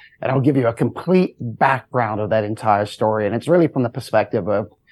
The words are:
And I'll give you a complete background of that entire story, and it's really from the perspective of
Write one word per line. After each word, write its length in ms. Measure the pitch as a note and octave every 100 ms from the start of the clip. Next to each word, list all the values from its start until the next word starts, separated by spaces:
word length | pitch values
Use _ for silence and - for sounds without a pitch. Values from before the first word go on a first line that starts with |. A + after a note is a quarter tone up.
| - -
And 100 | A#2
I'll 100 | C3+
give 160 | C3 C3+
you 100 | A#2
a 60 |
complete 640 | - B2 - E3+ F#3 F3+ -
background 800 | A#2+ A2+ C#3 C3 - B2+ A2 G#2
of 80 | G#2+
that 140 | A2
entire 420 | G#2 A2 A2 G#2 G#2
story, 400 | - A2 G#2+ G2+
and 80 |
it's 140 | A2+ C#3+
really 200 | F3 D#3
from 140 | C3+
the 60 | A#2
perspective 580 | A#2+ - A2 G#2 A2+ F#2+
of 200 | G2+ G#2+ _ _